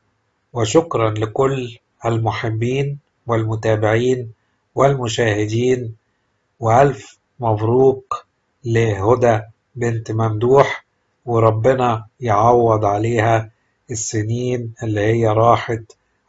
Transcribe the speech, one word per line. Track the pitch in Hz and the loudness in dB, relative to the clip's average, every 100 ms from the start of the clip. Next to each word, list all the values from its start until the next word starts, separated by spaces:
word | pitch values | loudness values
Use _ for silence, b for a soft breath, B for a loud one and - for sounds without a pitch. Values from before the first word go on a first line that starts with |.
| _ _ _ _ _ | _ _ _ _ _
وشكراً | 120 110 160 165 120 110 | -6 0 2 2 0 -2
لكل | 107 110 - 135 135 120 117 _ _ | -2 -4 -2 -2 -2 -8 -12 _ _
المحبين | 117 117 113 113 117 110 120 135 143 143 _ _ - | -4 -2 -2 -4 -6 -4 -4 -2 -4 -8 _ _ -4
والمتابعين | 113 110 110 113 107 107 117 123 127 113 - _ _ _ | -4 -2 -4 -2 0 2 0 0 -2 -6 -16 _ _ _
والمشاهدين، | 123 139 139 120 123 113 104 107 113 123 123 117 113 _ _ _ _ _ _ | 0 0 0 -2 -2 0 0 -2 -2 0 -2 -4 -14 _ _ _ _ _ _
وألف | 113 120 143 113 - _ _ - | 2 4 4 0 -12 _ _ -6
مبروك | 113 104 110 123 135 131 - - - _ _ _ | -2 0 0 4 4 2 -4 -12 -12 _ _ _
لهدى | 120 113 113 98 104 120 120 107 110 _ _ 120 | -2 0 0 0 0 2 2 2 -4 _ _ -6
بنت | 117 113 113 | -4 -4 -4
ممدوح، | 110 113 107 123 139 - - - _ _ _ 123 | -4 -2 -2 4 4 4 -2 -14 _ _ _ -4
وربنا | 113 113 110 123 127 123 110 107 _ | 2 2 2 2 2 0 -2 -8 _
يعوض | 117 104 117 120 113 107 | -2 2 4 4 4 2
عليها | 104 104 113 117 113 113 110 _ _ _ - | 0 0 0 0 2 0 -2 _ _ _ -12
السنين | 113 - 110 107 117 123 123 117 - | -10 -6 -6 -4 -4 -4 -4 -6 -8
اللي | 113 104 | -6 -2
هي | 107 117 113 | 0 0 0
راحت | 110 117 117 - 113 107 _ _ _ | 2 4 2 0 -8 -10 _ _ _